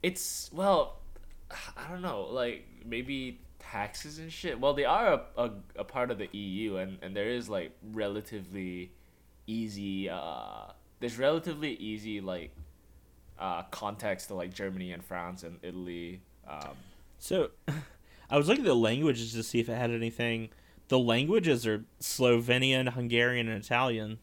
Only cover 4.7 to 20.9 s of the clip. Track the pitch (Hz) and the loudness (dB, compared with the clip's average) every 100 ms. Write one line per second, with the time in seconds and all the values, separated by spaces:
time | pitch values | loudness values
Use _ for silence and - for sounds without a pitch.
4.7 | 143 135 180 226 139 - - 120 101 - | 4 4 4 6 2 0 -2 -2 -2 -14
5.7 | - 104 127 123 107 101 101 101 95 110 | -8 -6 -2 -2 -2 -4 -6 -4 -2 -2
6.7 | 95 95 92 92 98 107 123 117 101 82 | -2 -4 -8 -8 -2 -2 -2 -2 -4 -4
7.7 | - 107 110 101 101 104 107 90 98 92 | -12 -10 -4 -2 -4 -6 -12 -10 -6 -6
8.7 | 90 90 - - _ _ - - 110 110 | -6 -10 -16 -20 _ _ -20 -8 -4 -4
9.7 | 101 101 95 95 90 73 67 52 52 52 | -4 -4 -2 -2 -4 -6 -8 -10 -12 -14
10.7 | - _ _ 120 113 135 160 165 151 151 | -18 _ _ -6 2 2 4 -2 -4 -4
11.7 | 120 107 107 107 104 95 92 78 - 78 | -4 -6 -6 -6 -6 -4 -6 -8 -14 -18
12.7 | - - - _ - - - 95 85 87 | -20 -20 -20 _ -20 -20 -8 -4 -4 -6
13.7 | - 104 101 110 95 - 95 90 92 98 | -6 -6 -4 -4 -4 -4 -6 -6 -6 -6
14.7 | 92 90 85 - 90 87 90 85 85 90 | -4 -8 -10 -8 -8 -8 -8 -12 -12 -10
15.7 | 90 90 87 85 92 - - - 76 71 | -8 -8 -8 -8 -12 -16 -20 -14 -12 -12
16.7 | 67 62 - - - - 190 151 - - | -14 -18 -20 -20 -16 -2 0 0 -4 -8
17.7 | 151 143 - - - - 143 147 269 226 | -8 -8 -18 -20 -20 2 2 6 4 6
18.7 | 127 110 123 156 120 113 113 110 120 117 | 6 6 6 4 2 -2 -4 0 2 2
19.7 | 117 120 117 117 - 120 113 113 - - | 0 0 0 -2 0 0 0 -4 -12 -20
20.7 | - - | -20 2